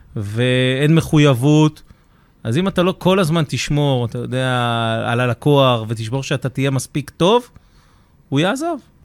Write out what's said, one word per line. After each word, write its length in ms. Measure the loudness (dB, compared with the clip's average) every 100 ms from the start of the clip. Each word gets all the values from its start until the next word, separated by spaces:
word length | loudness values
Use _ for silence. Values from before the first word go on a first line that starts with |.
| -14 -10
ואין 800 | -6 -2 0 2 0 0 2 2
מחויבות, 840 | 4 4 4 4 4 4 4 0 -14 -20 _ _ _ _
אז 140 | -4 -2
אם 100 | -2
אתה 160 | 0
לא 120 | 0 0
כל 220 | 0 2
הזמן 240 | 2 0 -2
תשמור, 580 | -4 -4 -2 0 0 -2
אתה 120 | -6
יודע, 320 | -6 -4 -2 -2 -2 -2 -2 -2 -2
על 120 | -2
הלקוח, 600 | -2 -2 2 4 4 2 -2
ותשמור 360 | -6 -6 -6
שאתה 260 | -4 -6 -4
תהיה 220 | -4 -2
מספיק 380 | -2 -4 -8 -8 -2
טוב, 320 | 2 2 -2 -14 _ _ _ _ _ _ _
הוא 100 | -2
יעזוב. 420 | -2 -2 -6 -8 -12 _